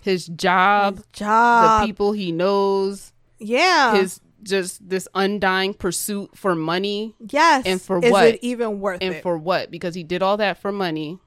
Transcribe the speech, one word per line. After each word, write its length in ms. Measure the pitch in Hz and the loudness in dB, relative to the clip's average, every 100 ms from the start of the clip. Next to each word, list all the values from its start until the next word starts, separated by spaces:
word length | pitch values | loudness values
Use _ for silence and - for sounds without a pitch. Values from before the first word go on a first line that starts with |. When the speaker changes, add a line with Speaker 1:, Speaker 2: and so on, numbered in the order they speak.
Speaker 1:
His 260 | - 185 170 | -4 -4 -4
job, 720 | 170 185 180 185 208 202 196 | -4 0 4 4 4 2 -2
Speaker 2:
His 100 | - | -14
job. 680 | - 208 220 240 233 220 220 | -10 0 4 6 6 6 4
Speaker 1:
the 40 | 214 | 2
people 260 | - 202 | -2 -2
he 200 | 208 185 | -2 -4
knows. 800 | 165 185 202 196 196 196 202 - _ _ - | -2 0 2 0 0 -4 -6 -16 _ _ -14
Speaker 2:
Yeah. 580 | 214 240 359 339 254 214 | -4 0 2 4 4 2
Speaker 1:
His, 240 | 185 - _ _ | 0 -6 _ _
just 440 | 208 196 185 - 180 | -4 -4 -4 -10 -8
this 180 | 185 - | -8 -6
undying 600 | 185 196 208 190 190 190 | -2 -2 0 0 0 -2
pursuit 640 | 208 196 170 - 202 196 - | -4 -6 -4 -6 -8 -10 -8
for 180 | 202 170 | -4 -2
money. 580 | 160 175 202 202 220 - 220 | -2 -2 -4 -6 -8 -12 -6
Speaker 2:
Yes. 340 | 277 330 285 208 | 2 4 4 0
Speaker 1:
And 140 | 185 | -4
for 240 | - 185 | -2 0
Speaker 2:
Is 60 | 233 | 4
Speaker 1:
what? 160 | 202 233 | 6 4
Speaker 2:
it 120 | 226 | 4
even 380 | 240 240 226 202 | -2 -4 -4 -4
worth 180 | 196 175 | -6 -4
Speaker 1:
And 140 | 185 | -6
Speaker 2:
it? 80 | 156 | -6
Speaker 1:
for 160 | 180 170 | -4 -4
what? 320 | 156 175 - | -2 -2 -4
Because 240 | - 180 | -8 -8
he 80 | 175 | -8
did 200 | 160 180 | -6 -2
all 140 | 190 208 | 0 0
that 200 | 202 175 | -2 -4
for 140 | 202 | -6
money 460 | 202 185 156 151 180 | -6 -4 -6 -8 -12